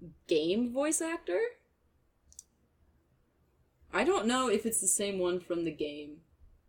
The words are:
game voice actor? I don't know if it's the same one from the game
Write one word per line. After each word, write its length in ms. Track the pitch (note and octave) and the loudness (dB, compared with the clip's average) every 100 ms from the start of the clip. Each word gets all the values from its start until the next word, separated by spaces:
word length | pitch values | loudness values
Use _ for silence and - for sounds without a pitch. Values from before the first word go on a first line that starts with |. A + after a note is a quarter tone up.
| E3+ - - | -20 -8 0
game 440 | D#3+ D#3+ G#3 B3 | 2 2 0 0
voice 300 | B3+ D4+ D#4 | 0 0 0
actor? 380 | E4 E4+ - F#4 A#4+ - _ _ _ _ _ _ _ - - _ _ _ _ _ _ _ _ _ _ _ _ _ - | -2 -6 -2 -2 -2 -6 _ _ _ _ _ _ _ -20 -20 _ _ _ _ _ _ _ _ _ _ _ _ _ -4
I 120 | F3+ | 0
don't 220 | C#4 G4 A3+ | 2 2 2
know 220 | B3+ B3+ | 2 2
if 180 | G#3 A3+ | 2 0
it's 160 | - | 0
the 60 | G3 | 2
same 320 | - G3+ F#3+ | 0 0 0
one 200 | F3+ F3+ | 0 -2
from 260 | - E3+ E3 | -2 -4 -2
the 60 | |
game 500 | D3 D3 D3 D3 D3 - _ - - | -4 -6 -8 -14 -16 -20 _ -20 -20